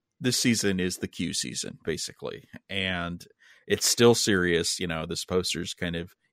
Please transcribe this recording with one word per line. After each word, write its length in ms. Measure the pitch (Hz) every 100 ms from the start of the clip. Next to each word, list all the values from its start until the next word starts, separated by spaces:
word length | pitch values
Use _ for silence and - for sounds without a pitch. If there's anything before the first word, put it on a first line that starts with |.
| _ _
this 180 | 127 -
season 440 | 127 110 101 92
is 160 | 90 -
the 100 | 95
Q 260 | - 85
season, 440 | - 62 - - - -
basically. 640 | 78 - - 69 - - - -
And 560 | 98 95 87 87 87 - _ - - -
it's 200 | 101 -
still 260 | - 120 117
serious. 640 | - 98 90 82 - -
You 80 | 90
know, 180 | 80 82
this 180 | 85
poster's 500 | - 92 90 80 85
kind 220 | - 87 85
of 200 | 85 _ _